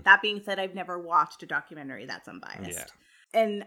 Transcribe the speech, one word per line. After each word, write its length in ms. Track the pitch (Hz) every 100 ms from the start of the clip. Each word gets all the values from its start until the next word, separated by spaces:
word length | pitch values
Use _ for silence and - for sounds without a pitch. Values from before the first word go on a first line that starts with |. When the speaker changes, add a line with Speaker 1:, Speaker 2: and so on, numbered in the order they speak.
| 190
Speaker 1:
That 180 | 196
being 180 | 214 202
said, 140 | 202 196
I've 140 | 190
never 240 | 185 180 180
watched 440 | 170 165 151 -
a 20 | 160
documentary 600 | 156 - 156 135 127 127
that's 200 | 90 -
unbiased. 420 | 87 - - 92 87 - - _ _ _
Speaker 2:
Yeah. 60 | 220
Speaker 1:
And 260 | 220 202